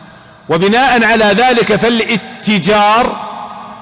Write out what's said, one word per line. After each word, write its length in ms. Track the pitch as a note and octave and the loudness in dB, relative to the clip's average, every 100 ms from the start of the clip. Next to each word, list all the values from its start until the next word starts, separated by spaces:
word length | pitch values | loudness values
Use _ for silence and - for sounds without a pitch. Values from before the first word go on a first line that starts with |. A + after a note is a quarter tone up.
| - - - - - | -20 -20 -20 -12 -4
وبناءً 560 | E3 G3 A#3 C4+ B3 | 0 2 2 2 2
على 200 | A3 A3+ | 2 2
ذلك 520 | G#3 G3+ B3+ A#3+ G3+ F#3+ | 2 2 2 2 0 0
فالاتجار 1500 | A3+ A#3 G#3+ A3+ - - - G3+ F#3 G#3 G#3 A3+ A#3 - - - - - - - | 0 0 -2 -4 -6 -8 -2 0 2 2 4 2 0 -4 -12 -14 -14 -16 -18 -20